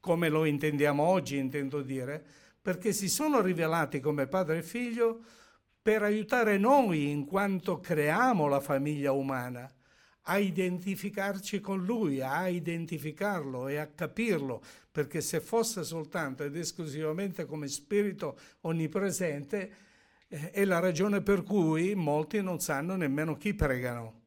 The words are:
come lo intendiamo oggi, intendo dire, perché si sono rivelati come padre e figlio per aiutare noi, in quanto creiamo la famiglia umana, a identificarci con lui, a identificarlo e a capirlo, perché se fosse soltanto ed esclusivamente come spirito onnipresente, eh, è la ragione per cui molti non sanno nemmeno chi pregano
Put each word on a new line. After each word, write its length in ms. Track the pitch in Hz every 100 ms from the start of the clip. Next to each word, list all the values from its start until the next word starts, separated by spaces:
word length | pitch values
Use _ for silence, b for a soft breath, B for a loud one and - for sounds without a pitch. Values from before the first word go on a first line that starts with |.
come 260 | - 170 170
lo 160 | 156
intendiamo 600 | 160 143 151 147 147 143
oggi, 340 | 156 185 127 139
intendo 440 | 131 147 135 147
dire, 400 | 131 135 127 151 B B B B
perché 300 | - 180 220
si 160 | 196 196
sono 320 | - 302 277
rivelati 640 | 185 170 160 165 143 143
come 260 | 139 147 135
padre 300 | 190 165 165
e 60 |
figlio 600 | 170 240 240 233 233 226 B B B B _ _
per 220 | - 214
aiutare 540 | 208 214 214 254 220 202
noi, 540 | 208 285 233 160 143
in 140 | 147 139
quanto 540 | 190 202 190 - 175
creiamo 680 | - 160 147 170 254 208 147
la 120 | 139
famiglia 540 | 139 139 143 151 139
umana, 580 | 135 135 131 123 123 127 _ b b b b
a 140 | - 190
identificarci 1200 | 202 170 185 180 185 190 202 202 196 196 - 202
con 240 | 202 190 180
lui, 340 | 240 185 135
a 300 | 131 147 185
identificarlo 1200 | 175 170 170 165 156 147 151 202 190 139 127 135
e 80 | 147
a 100 | 151
capirlo, 760 | - 165 - 233 170 139 113 B B B
perché 300 | - 147 165
se 180 | 143 165
fosse 460 | 160 233 226 - 147
soltanto 580 | 165 151 180 147 131
ed 140 | 147 151
esclusivamente 880 | 160 - 160 143 156 160 196 170 147
come 240 | 151 143
spirito 680 | - - 208 208 165 151 - B B
onnipresente, 1120 | 160 165 156 190 196 - 180 143 139 202 190 B B B B B B
eh, 180 | 151 160
è 140 | 202 196
la 140 | 170
ragione 420 | 180 160 202 202
per 220 | 185 196
cui 500 | - 208 160 156 180 202
molti 460 | 151 147 156 214
non 180 | 190 170
sanno 360 | - 139 165 190
nemmeno 420 | 151 143 160 147
chi 160 | 208
pregano 680 | 202 151 127 127 120 113 -